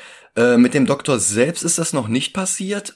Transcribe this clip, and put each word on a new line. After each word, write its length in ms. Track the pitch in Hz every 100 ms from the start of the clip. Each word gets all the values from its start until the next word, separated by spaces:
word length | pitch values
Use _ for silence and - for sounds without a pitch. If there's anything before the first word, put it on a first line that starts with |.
| - - - -
äh, 200 | 120 120
mit 160 | 123
dem 120 | 143 127
Doktor 320 | 139 - 127
selbst 460 | 107 101 135 175
ist 140 | 170 -
das 140 | 160
noch 140 | 147 107
nicht 240 | 117 -
passiert, 640 | - 185 - 190 202 202